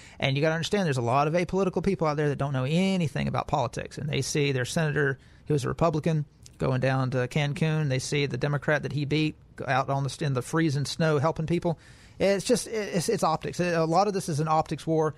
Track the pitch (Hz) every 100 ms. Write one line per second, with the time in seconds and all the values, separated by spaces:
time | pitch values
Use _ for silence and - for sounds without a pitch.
0 | - - 135 135 156 160 156 208 175 131
1 | 117 127 151 170 180 185 190 175 170 185
2 | 156 147 147 135 139 131 127 165 190 190
3 | 165 147 139 127 - 147 120 - - -
4 | 151 135 131 160 143 131 120 - 156 147
5 | 139 135 - - - 151 127 131 165 156
6 | 170 160 147 - - - 139 127 131 135
7 | 127 127 123 160 143 143 160 156 151 127
8 | - 151 143 131 147 143 - 147 139 131
9 | 139 147 156 - - - - 131 139 139
10 | 139 - 151 131 - 160 165 139 131 -
11 | 160 151 156 160 160 170 170 160 - -
12 | - - 190 196 - 233 - 220 202 196
13 | 190 196 175 156 - 135 175 165 160 170
14 | 208 190 - 147 156 156 156 160 - 160
15 | 156